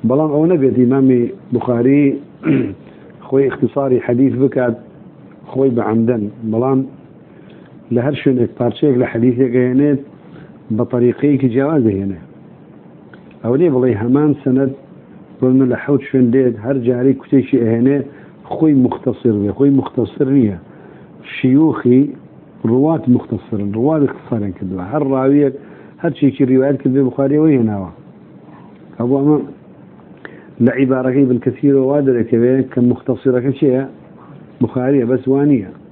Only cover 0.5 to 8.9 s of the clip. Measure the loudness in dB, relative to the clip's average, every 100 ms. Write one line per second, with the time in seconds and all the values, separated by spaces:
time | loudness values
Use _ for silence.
0.5 | 2 2 2 2 2 2 2 0 -6 -6
1.5 | -6 -2 0 2 4 2 -2 -10 -8 -2
2.5 | -2 -2 -10 -20 -20 -20 -20 -4 0 0
3.5 | 0 -4 -2 0 -2 0 0 0 2 0
4.5 | 0 -2 -4 -12 -20 -20 -20 -20 -20 -10
5.5 | -2 0 0 0 0 0 -2 -4 -8 -6
6.5 | -2 0 -2 -4 -12 -20 -20 -20 -20 -20
7.5 | -20 -20 -20 -4 -2 -2 -2 -2 0 -2
8.5 | -2 -4 0 0